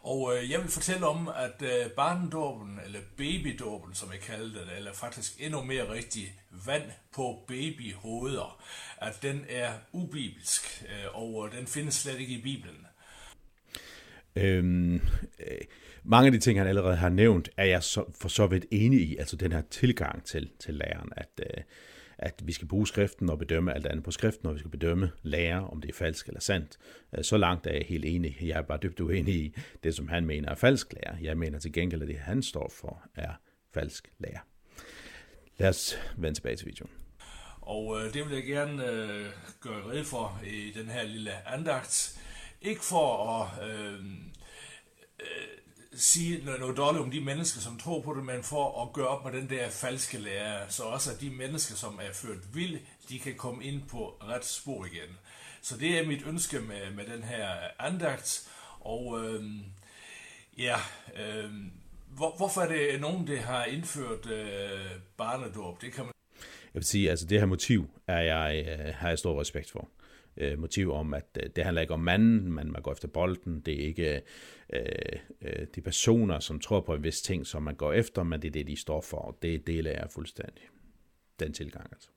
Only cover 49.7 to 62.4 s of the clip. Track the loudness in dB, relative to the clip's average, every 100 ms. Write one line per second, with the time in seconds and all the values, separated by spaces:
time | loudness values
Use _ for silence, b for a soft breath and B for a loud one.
49.7 | -4 -4 -2 -4 -6 -6 -4 -4 -4 -6
50.7 | -6 -4 -2 -4 -4 -8 -8 -6 -2 -2
51.7 | -4 -8 -8 -10 -8 -8 -10 -8 -6 -4
52.7 | -6 B B -14 -10 -10 -8 -8 -8 -8
53.7 | -8 -8 -8 -8 -10 -8 -6 -4 -6 -6
54.7 | -8 -8 -10 -12 -16 B B B B -10
55.7 | -2 2 2 2 -2 -4 -2 -2 -2 -6
56.7 | -8 -8 -8 -8 -10 -8 -4 -4 -4 -8
57.7 | -6 -4 0 -2 -2 -4 -6 B B B
58.7 | B -6 -6 -4 -4 -4 -4 -6 -10 -12
59.7 | -18 B B B B B B B -4 0
60.7 | 0 B B B -10 -6 -6 -6 -8 -12
61.7 | -14 -18 -18 -16 -4 -4 0